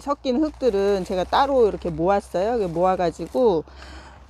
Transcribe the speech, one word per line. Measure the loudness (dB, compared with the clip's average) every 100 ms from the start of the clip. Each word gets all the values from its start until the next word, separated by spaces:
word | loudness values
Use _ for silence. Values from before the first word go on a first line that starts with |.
섞인 | -8 -6 -2 -2
흙들은 | -2 -2 0 0 2 0
제가 | -2 -4
따로 | 0 0 2 4 2
이렇게 | 0 -6
모았어요. | -2 0 0 -2 -4 -2 -2
이렇게 | -2
모아가지고 | 0 0 2 -2 -4 -6 2 2 2 -2 -12 -20 -20 -20 -20 -20